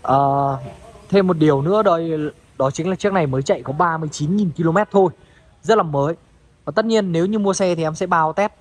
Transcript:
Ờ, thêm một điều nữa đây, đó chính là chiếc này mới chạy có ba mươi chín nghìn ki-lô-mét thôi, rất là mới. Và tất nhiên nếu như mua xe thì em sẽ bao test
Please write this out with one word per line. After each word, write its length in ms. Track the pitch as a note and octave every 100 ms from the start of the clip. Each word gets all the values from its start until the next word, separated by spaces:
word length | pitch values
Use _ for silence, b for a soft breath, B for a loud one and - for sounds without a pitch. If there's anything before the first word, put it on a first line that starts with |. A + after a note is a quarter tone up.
Ờ, 560 | - C3+ C#3 C#3 C#3 C3+ C3 - - - -
thêm 180 | G3 F#3
một 120 | E3
điều 240 | D#3 C#3
nữa 200 | D3+ G#3
đây, 360 | G3+ E3 E3 D#3 D3+ - _ -
đó 120 | C3+
chính 180 | - E3+
là 80 | F#3
chiếc 160 | G3+
này 140 | F#3+ D3
mới 160 | C3
chạy 200 | C3+ E3+
có 100 | B2
ba 260 | C#3+ F3+ D#3+
mươi 100 | D#3
chín 240 | - D3+ G3+
nghìn 140 | F#3+ C#3+
ki-lô-mét 320 | E3 F3 G#3
thôi, 220 | G3+ F#3 - b b b _
rất 160 | D#3+ A3
là 40 |
mới. 320 | F3 C#3+ C#3+ E3+ _ _ _ _
Và 80 | - D3+
tất 80 |
nhiên 280 | A3 A3 G3
nếu 140 | E3 F#3
như 120 | G#3+
mua 160 | G3
xe 200 | F#3 F#3
thì 80 | E3+
em 120 | D#3
sẽ 120 | D#3+ F#3
bao 260 | F3 D#3
test 200 | D#3+ G#3 _